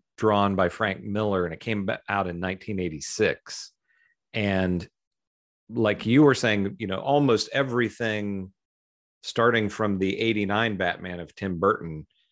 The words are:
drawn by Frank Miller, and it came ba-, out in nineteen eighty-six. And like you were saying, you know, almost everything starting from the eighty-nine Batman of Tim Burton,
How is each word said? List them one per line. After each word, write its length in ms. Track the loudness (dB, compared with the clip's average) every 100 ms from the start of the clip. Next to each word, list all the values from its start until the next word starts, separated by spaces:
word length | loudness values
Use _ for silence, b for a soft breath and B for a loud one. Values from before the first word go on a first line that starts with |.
| _ 0
drawn 380 | 2 4 2
by 140 | 2 0
Frank 320 | 0 -4 -4
Miller, 440 | -4 -2 0 0
and 80 | -2
it 60 | -4
came 260 | -6 -4
ba-, 160 | -4 -6 -4
out 200 | -2 -2
in 120 | -4
nineteen 400 | -6 -6 -8 -4
eighty-six. 920 | -4 -6 -8 0 0 0 -10 -16 -16 _ _ _ _ _ _
And 540 | -2 0 2 2 -2 -6 _ _ _ _ _ _ _ -10
like 360 | 0 0 0
you 180 | 4 6
were 120 | 6
saying, 400 | 6 2 0 -2 -4
you 100 | -6
know, 120 | -4
almost 500 | 0 2 4 2 2
everything 1000 | -2 0 0 -2 -2 -2 -2 -4 -6 -10 _ _ _ _ _ _ _
starting 460 | -6 2 4 4 0
from 280 | 0 0 2
the 220 | 0 0
eighty-nine 580 | 0 0 0 0 0 0
Batman 420 | -2 -4 -8 -10
of 140 | -12
Tim 240 | -8 -6 0
Burton, 480 | 2 0 -4 -12 -14 _ _